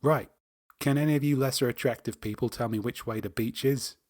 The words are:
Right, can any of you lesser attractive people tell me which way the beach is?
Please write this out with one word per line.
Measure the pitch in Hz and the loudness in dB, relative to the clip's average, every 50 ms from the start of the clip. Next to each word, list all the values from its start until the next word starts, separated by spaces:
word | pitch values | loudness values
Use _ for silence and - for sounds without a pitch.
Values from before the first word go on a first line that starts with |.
Right, | - 139 156 143 104 - _ _ _ _ _ _ _ _ - _ | 4 4 4 4 2 -6 _ _ _ _ _ _ _ _ -14 _
can | - - 139 | 0 2 2
any | 143 147 151 151 | 4 4 4 2
of | 147 135 | 2 4
you | 147 143 | 2 2
lesser | 135 135 135 131 - - | 2 2 2 2 2 0
attractive | 123 117 - - 135 117 - - - 110 - | 0 0 0 0 0 0 0 -4 -8 -8 -6
people | - 110 107 - - 120 | -6 -8 -6 -2 -2 -4
tell | - - 117 117 | -2 -2 -4 -2
me | 110 110 | -2 -2
which | 104 120 120 - - | -2 -4 -6 -6 -6
way | - 113 110 | -6 -6 -4
the | 104 101 | -6 -8
beach | 92 - 113 113 - - - | -4 -4 -4 -4 -4 -2 0
is? | 135 139 135 - - - _ _ | 0 0 0 -2 -8 -12 _ _